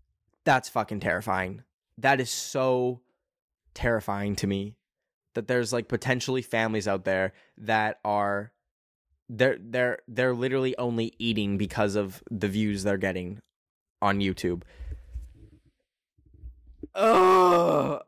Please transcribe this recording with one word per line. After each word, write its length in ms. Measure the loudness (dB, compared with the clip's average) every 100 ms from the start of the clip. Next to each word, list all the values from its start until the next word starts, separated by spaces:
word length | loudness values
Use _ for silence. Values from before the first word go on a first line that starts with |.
| _ _ _ _ 2
that's 240 | 2 2
fucking 320 | -4 -4 -2
terrifying. 640 | -2 -2 -2 -2 -4 -8 -18 _ _ -2
That 240 | 0 0
is 100 | 0
so 680 | -6 -6 -2 0 0 0 -4 _ _ _ _ _ _ _
terrifying 640 | -4 0 0 -2 -4 -4 -2
to 100 | -2
me, 300 | -2 -6 -12 _ _ _ _ _ -8
that 120 | -2
there's, 260 | -2 0
like, 160 | -4 -4
potentially 520 | -4 -2 -2 -2 -4
families 460 | -2 -2 0 0 -2
out 160 | -2
there 300 | 0 0 0 -4 _ -12
that 420 | -2 0 0 -2 -2
are, 480 | 0 0 -2 -6 _ _ _ _ _ _ _ -16
they're, 280 | 0 0 0
they're, 400 | -4 -2 -2 -2 -6
they're 260 | -2 0
literally 420 | 0 -2 0 -2 -2
only 360 | -2 -2 -4 -4
eating 380 | -2 0 0 -2
because 380 | -2 0 0 0
of 280 | -4 -8 -10
the 160 | -4 -2
views 360 | 0 -2 -2
they're 140 | -2 -2
getting 440 | -2 -4 -8 -12 -18 _ _ _ _ _
on 180 | -2 0
YouTube. 440 | 0 0 -2 -4 -8 -16 -14 -14 -14 -14 -14 -20 -20 -20 _ _ _ _ _ _ _ -20 -20 -20 -20 -18 -10 2
Ugh. 1040 | 4 6 8 8 8 6 6 4 2 -2